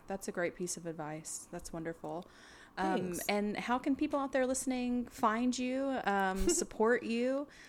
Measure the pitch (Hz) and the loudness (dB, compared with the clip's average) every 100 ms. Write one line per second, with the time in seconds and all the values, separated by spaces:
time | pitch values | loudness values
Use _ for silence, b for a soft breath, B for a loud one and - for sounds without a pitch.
0 | - 196 - 190 175 - 175 - 165 160 | -6 -8 -6 -2 -2 0 -6 -4 -6 -6
1 | 151 156 160 - - 175 - 165 165 165 | -6 -8 -8 -12 -10 -10 -8 -6 -6 -6
2 | 151 156 - B B B B - 190 185 | -6 -6 -8 B B B B -2 0 0
3 | 185 175 - 208 208 202 202 254 294 269 | 0 -4 0 0 0 -2 -2 -2 0 0
4 | 302 285 269 277 254 262 - 254 247 247 | 0 0 0 2 2 0 0 -2 0 -2
5 | 233 - 226 220 247 247 254 262 269 262 | -2 2 2 4 2 2 0 0 0 0
6 | - 196 190 190 208 330 - - 220 247 | 2 4 2 4 4 2 0 2 4 4
7 | 208 233 247 269 294 B | 2 0 2 0 -2 B